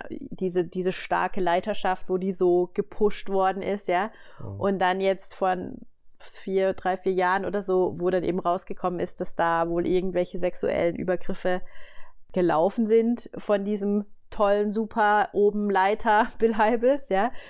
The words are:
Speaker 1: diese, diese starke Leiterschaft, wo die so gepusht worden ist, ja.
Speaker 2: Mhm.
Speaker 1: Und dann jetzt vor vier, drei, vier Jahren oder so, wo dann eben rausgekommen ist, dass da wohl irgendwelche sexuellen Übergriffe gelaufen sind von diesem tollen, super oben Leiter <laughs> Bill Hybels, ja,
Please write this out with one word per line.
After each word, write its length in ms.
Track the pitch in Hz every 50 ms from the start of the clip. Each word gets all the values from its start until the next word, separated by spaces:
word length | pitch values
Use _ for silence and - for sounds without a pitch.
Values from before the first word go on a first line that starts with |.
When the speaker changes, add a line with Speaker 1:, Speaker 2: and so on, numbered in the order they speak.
| - -
Speaker 1:
diese, 540 | - - - - - - 185 185 175 180 175
diese 300 | 170 - 185 180 185 185
starke 480 | - - - 175 170 175 185 - -
Leiterschaft, 680 | 185 175 170 180 185 214 202 - - 196 185 - - -
wo 80 | 185 185
die 140 | 185 190
so 400 | 190 - 185 180 175 180 180 175 -
gepusht 560 | - 196 - - - 208 208 202 - - -
worden 320 | 196 190 190 190 185 196
ist, 280 | 180 - 196 202 - -
ja. 220 | 175 175 196 226 - - - - - -
Speaker 2:
Mhm. 200 | - 104 98 98
Speaker 1:
Und 200 | - 202 202 180
dann 220 | 185 180 185 190
jetzt 340 | 190 190 190 190 - - -
vor 220 | - 196 185 185 185 185 - - - - - - _ _ - - -
vier, 540 | - - - - - - 190 190 190 190 185
drei, 220 | - - 185 185 190
vier 140 | - 196
Jahren 340 | 190 180 180 180 185 196 190
oder 160 | 175 180 202
so, 380 | 196 190 185 185 180 - - 165
wo 100 | 175 185
dann 140 | 185 185 165
eben 160 | - 170 185
rausgekommen 640 | - 175 170 190 - - 202 - - 180 175 170
ist, 180 | 175 180 - -
dass 160 | 185 - -
da 340 | - 170 170 165 165 170 170
wohl 160 | 170 170 175
irgendwelche 540 | - 180 185 175 190 175 175 180 175 - 185
sexuellen 560 | 175 180 175 - - - - - 170 170 170
Übergriffe 680 | - - 180 185 175 - - 190 - - 180 180 185 - - - - - - - - - - - - - -
gelaufen 560 | - 185 180 170 156 151 165 196 - - 226 208
sind 420 | 220 233 226 226 240 233 - - -
von 300 | 233 - - 208 202 196
diesem 400 | 196 214 202 196 202 202 208 202 - - - - -
tollen, 420 | - - 214 196 202 208 208 214
super 580 | 202 220 226 208 - 233 214 208 208 214 196 - -
oben 360 | 196 202 208 202 208 208 208
Leiter 600 | 196 190 190 196 214 214 - 233 214 208 247 240 -
<laughs> 40 | -
Bill 180 | 220 226 226 208
Hybels, 520 | 220 214 247 226 226 247 277 285 285 -
ja, 220 | 190 190 202 247 - - -